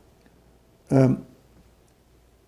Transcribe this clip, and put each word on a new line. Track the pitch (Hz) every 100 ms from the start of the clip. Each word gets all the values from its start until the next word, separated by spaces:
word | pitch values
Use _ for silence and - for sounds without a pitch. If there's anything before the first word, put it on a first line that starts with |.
| _ _ _ _ _ _ _ _ -
ahn, | 135 131 - - - _ _ _ _ _ _ _ _ _ _